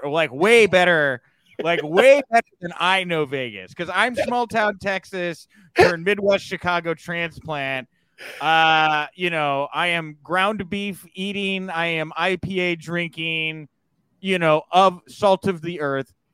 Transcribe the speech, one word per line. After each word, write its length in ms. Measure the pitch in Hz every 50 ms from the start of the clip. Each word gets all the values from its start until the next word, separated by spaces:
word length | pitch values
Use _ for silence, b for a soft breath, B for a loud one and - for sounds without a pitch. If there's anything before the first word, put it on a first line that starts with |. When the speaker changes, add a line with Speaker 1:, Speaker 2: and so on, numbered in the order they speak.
| - 147
Speaker 1:
like, 240 | 143 165 160 135
way 360 | 117 139 175 214 233 233 220 190
better, 560 | 180 180 180 175 175 160 147 139 131 120 b b b b b b b b 151
like, 180 | 160 170 160
way 400 | 147 151 160 190 233 262 277 285 -
Speaker 2:
<laughs> 60 | -
Speaker 1:
better 160 | 226 233 - _ _ _
than 100 | 180 175 175 -
I 240 | 165 180 190 190 185
know 220 | 175 170 156 151
Vegas. 480 | 131 143 135 127 120 104 98 92 90 -
'Cause 160 | - 175 160
I'm 240 | 180 185 214 254 240
small 300 | 214 - - 240 247 240
town 320 | 214 196 226 208 208 208 185
Texas, 680 | - 196 196 190 - - - 185 175 175 160 - - _ b b b 170 b
turned 280 | - 359 175 175 165 165
Midwest 420 | 190 208 196 202 196 196 190 -
Chicago 480 | - 190 165 - 180 175 175 165 165 165
transplant. 920 | - - - 170 170 170 165 147 139 - 156 156 143 135 135 135 131 131 - _ _ _ _ _ B B B B B
Uh, 680 | 143 156 160 160 160 160 160 156 156 156 156 151 151 139 -
you 160 | - 180 175
know, 380 | 170 160 151 143 139 139 143 139 -
I 140 | 147 170 175
am 300 | 170 170 160 156 151 147 143
ground 460 | 143 170 185 190 202 220 202 196 165
beef 340 | 196 202 202 202 185 - - 175 -
eating. 540 | 185 190 202 196 202 202 196 196 190 185 190
I 160 | 170 165 165 170
am 260 | 165 160 156 156 160
I 200 | 160 165 185 185
P 240 | 175 - - 196 180
A 160 | 180 180 175
drinking, 960 | 165 156 160 170 175 170 165 - 160 160 165 160 160 160 160 156 156 151 - _ _ _ _ _ _ _ _ _ _
you 180 | - 190 190 180
know, 260 | 170 160 151 156 - -
of 300 | - 180 196 190 180 180 - -
salt 400 | - - 208 202 190 185 - 196
of 140 | 185 160 156
the 160 | 170 175 147
earth. 320 | 147 139 139 135 131 - _ _ _ _